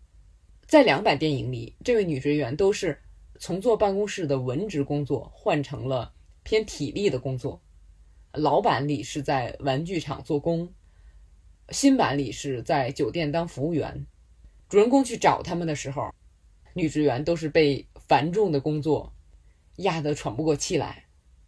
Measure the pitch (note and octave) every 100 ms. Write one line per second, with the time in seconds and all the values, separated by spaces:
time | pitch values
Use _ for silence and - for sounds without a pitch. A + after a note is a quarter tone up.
0 | _ - - _ _ - - D#4 A3+ C#3+
1 | G#3+ C#3 D#3 C3+ A#2+ A#2+ B2 - - A3+
2 | F3+ C3 D3 D3+ A#2+ D3 G3 G3+ F3 -
3 | - - - - - F#3 A#3+ G#3+ G#3 G3
4 | G#3 G3 D3+ C3+ B2+ C3+ G#3+ D3 C#3 D3
5 | C#3+ C3+ - - - D#3 C#3 C3 B2 B2+
6 | G#2+ - _ _ - A3 G#3+ - C3+ F#3
7 | G3+ B2 C3+ B2+ C3+ - _ - - -
8 | - - - D3+ D3 D#3+ G#3+ B2 C#3+ C#3
9 | B2 D3+ C#3 C3+ A#2 - C#3 C3 E3+ F3
10 | C#3+ - - D3 E3+ E3 F3 - _ _
11 | - - - - - _ - - C#4 C4
12 | B2+ C#3+ B2 - C#3+ B2 - D3 B2 -
13 | A#2 E3+ D3 E3 E3+ - D#3 D#3 G#2+ -
14 | C#3 _ _ _ - - - G3+ A#3+ C#4
15 | B3+ A#3 F3+ A#2 - F3 E3 D3 - C#3
16 | G#2+ - - _ _ _ - F3 D#3 D3+
17 | D3 B2 D#3 E3+ D#3 E3 D3 C3+ - -
18 | - C#3+ D#3 F#3+ G3 C#3+ D#3 D3+ D3+ B2
19 | - - - - _ _ _ - F#3 E3
20 | D3 D3 C3+ A2+ D#3+ C#3+ - E3 - -
21 | _ _ _ _